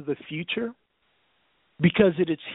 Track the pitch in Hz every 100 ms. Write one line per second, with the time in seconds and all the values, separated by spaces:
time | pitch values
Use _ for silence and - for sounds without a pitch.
0 | 143 139 - 151 170 226 233 - _ _
1 | _ _ _ _ _ _ _ - 165 -
2 | 196 160 165 156 -